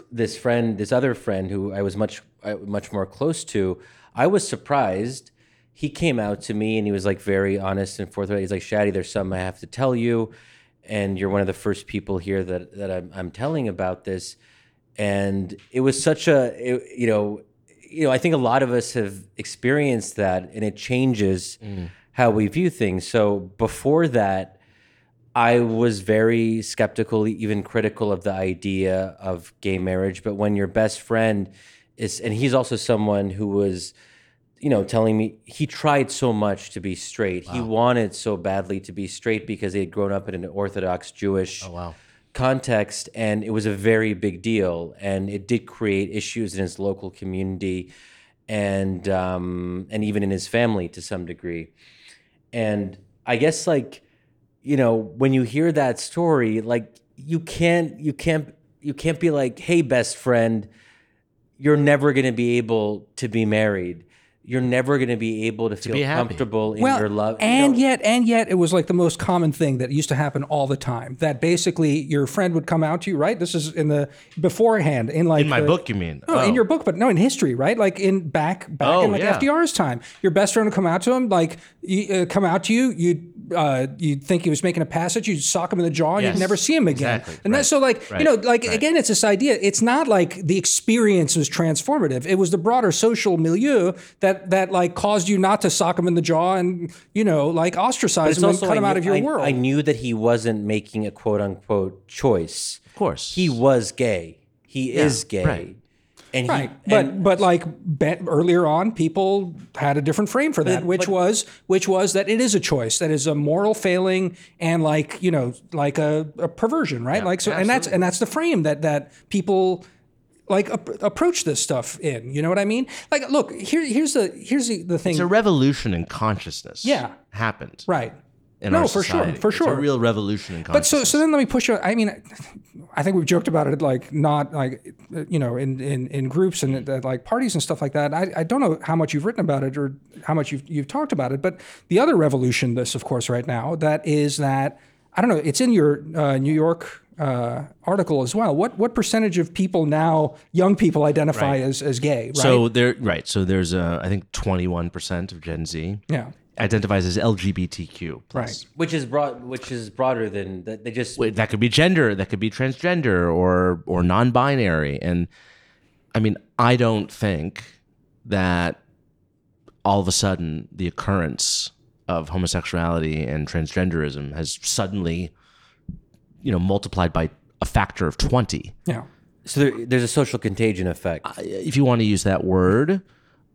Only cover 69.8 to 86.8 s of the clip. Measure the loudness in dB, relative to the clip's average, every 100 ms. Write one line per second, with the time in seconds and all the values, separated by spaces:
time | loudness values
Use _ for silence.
69.8 | -2 -2 0 0 0 -4 -2 -2 0 -2
70.8 | -2 -6 -6 -4 -2 0 0 2 0 2
71.8 | 2 2 0 0 0 0 0 0 0 0
72.8 | 2 0 -2 0 0 0 -2 -2 -4 -2
73.8 | 0 0 -2 -8 -16 -2 -2 4 4 4
74.8 | 2 0 0 2 4 4 4 4 4 2
75.8 | 0 -4 -4 -6 -2 2 4 4 4 2
76.8 | 0 2 2 4 4 2 0 2 0 2
77.8 | 2 2 0 0 0 0 0 -2 -8 -2
78.8 | 2 4 4 2 0 2 2 2 2 0
79.8 | 0 -2 -8 -2 0 2 2 2 2 2
80.8 | 0 2 2 0 2 2 2 -2 -18 _
81.8 | -2 -2 0 0 0 2 2 2 2 2
82.8 | 2 2 2 0 -4 -18 -6 0 2 0
83.8 | -2 -2 -2 -2 0 0 2 0 0 0
84.8 | -2 -2 -2 -2 -2 -2 -2 -2 0 0
85.8 | 0 2 2 2 2 2 0 0 2 2